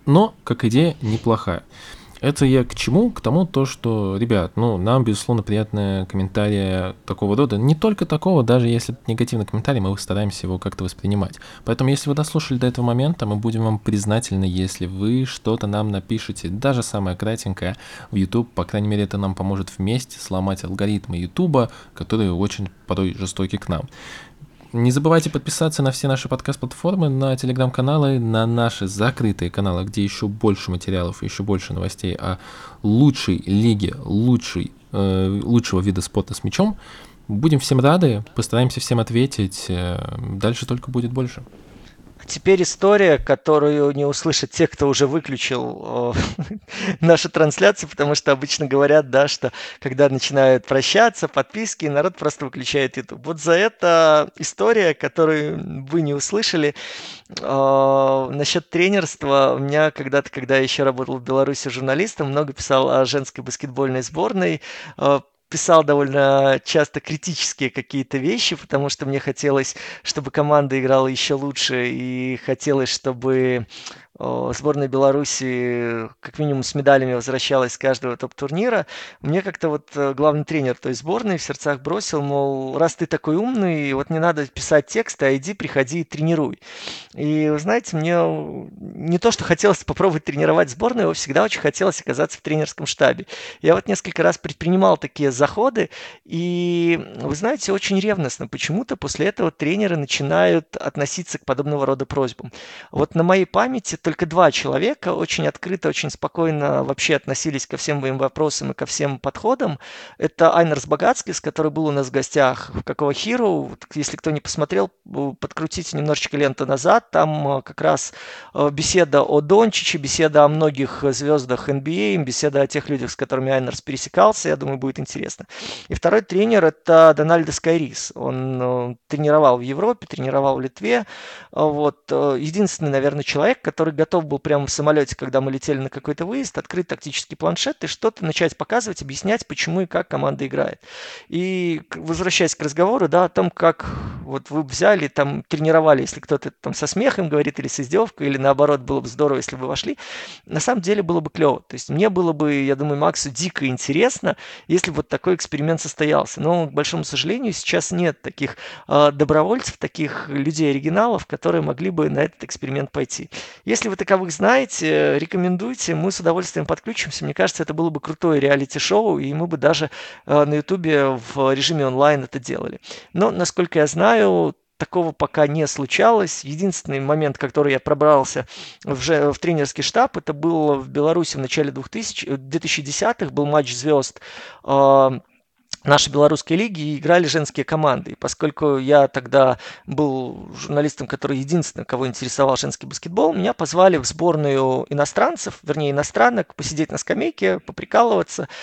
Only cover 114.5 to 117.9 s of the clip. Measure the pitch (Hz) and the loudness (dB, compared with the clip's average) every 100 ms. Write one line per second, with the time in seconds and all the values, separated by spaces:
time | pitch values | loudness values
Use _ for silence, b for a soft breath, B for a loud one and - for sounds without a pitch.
114.5 | - 147 190 190 _ - 139 139 - - | -4 -2 0 -2 _ -12 -6 -6 -6 -12
115.5 | - 156 - 165 151 147 147 - 143 143 | -8 -8 -8 -8 -4 -2 -2 -2 0 -2
116.5 | 131 135 139 151 226 - 160 156 151 143 | -2 -2 0 4 2 4 0 2 0 -2
117.5 | 135 - - 156 | -4 -6 -2 0